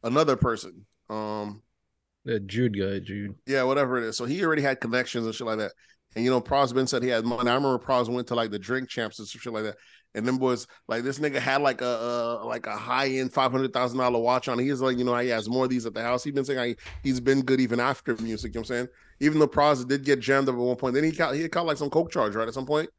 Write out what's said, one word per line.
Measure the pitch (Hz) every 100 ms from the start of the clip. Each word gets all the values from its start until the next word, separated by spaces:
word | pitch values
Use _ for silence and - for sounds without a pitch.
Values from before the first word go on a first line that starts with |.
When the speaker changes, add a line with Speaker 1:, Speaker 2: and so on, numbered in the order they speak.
Speaker 1:
another | 117 131 156 131
person. | 127 110 95 90 104 _ _
Um, | 107 107 107 104 107 _ _ _ _ _ _
Speaker 2:
That | - 113 98
Jude | 104 123 101
guy, | 95 98
Jude. | - 101 101 - -
Speaker 1:
Yeah, | 135
whatever | 127 135 131 127
it |
is. | 113 110
So |
he | 123 170
already | 170 156
had | 139 131
connections | 117 123 123 120 113
and |
shit | 110 117
like | 110
that. | 101 - _ _ _ 110
And, |
you | 123
know, | 127
Pras | - 139 135
been | 123 131
said | 127
he | 127
had | 117 113
money. | 117 120
I |
remember | 127 139 127
Pras | - 127 113
went | 123 120
to, |
like, | 117 113
the | 101
drink | 95 131 127
champs | - 110 -
and | 104
some | 113
shit | 127
like | 110
that. | 107 98 - - _
And | 107 117
them | 127
boys, | 127 120 - - -
like, | 117
this | 127 135
nigga | 151 139
had, | 123 135
like, | 143 123
a, | 123 120 117 120 117 117
a, |
like, | 117 120 113
a | 107
high-end | 113 127 139 131 131
five | 139 131
hundred | 131 131
thousand | 127 123 123
dollar | 123 120
watch | 117 127 -
on. | 120
He's | 131 135
like, | 131 123
you |
know, | 123 120
he | 123
has | 113 107
more | 127
of | 127
these | 127 113
at |
the | 98
house. | 117 123
He's | 147
been | 139
saying, | 131 131
like, | 120 117 - -
he's | 139 127
been | 120 135
good | 131 131
even | 127 120
after | 123 131 - 113
music, | 113 107 113
you | 117
know |
what | 110
I'm | 120
saying? | 127 _ _ _
Even | 143 156
though | 147
Pras | 147 147 139 123
did | 139
get | 135 135
jammed | 120 139 135
up | 123
at |
one | 123 123
point. | 131
Then | 127
he | 156
caught, | 156 160 139
he | 165
caught, | 170 170
like, | 147
some | 143
coke | 156 170
charge, | 170 110
right, | 104 113
at |
some | 123 135
point? | 151 165